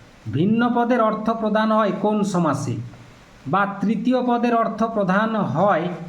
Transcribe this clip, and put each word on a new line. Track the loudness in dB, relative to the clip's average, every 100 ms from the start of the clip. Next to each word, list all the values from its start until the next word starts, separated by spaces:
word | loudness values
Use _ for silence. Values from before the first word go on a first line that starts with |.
| -20 -18 -6
ভিন্ন | 0 2 2 2 2
পদের | 2 2
অর্থ | 2 0 -2
প্রদান | -2 0 0 2
হয় | 2 0 0
কোন | 0 0
সমাসে? | 0 0 0 0 -4 -6 -8 -16 -20 -20 -20 -16 -4
বা | 0 0 -2
তৃতীয় | -2 0 0 0 2
পদের | 0 2 2
অর্থ | 0 -2
প্রধান | -2 0 0 2 0 0
হয় | -2 2 2 2 -2 -8